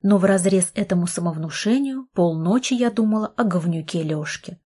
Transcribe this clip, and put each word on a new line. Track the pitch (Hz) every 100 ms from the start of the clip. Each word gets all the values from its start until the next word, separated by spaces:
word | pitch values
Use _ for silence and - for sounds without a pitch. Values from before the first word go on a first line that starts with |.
Но | 202 202
вразрез | 190 190 180 190 180
этому | - 202 180 175
самовнушению | - 175 160 160 - 208 254 277 262 262
полночи | - 170 160 165 233 254
я | 247 240
думала | 233 220 214 214 -
о |
говнюке | 233 175 165 165 160 175
Лёшке. | 160 151 151 - - 180 _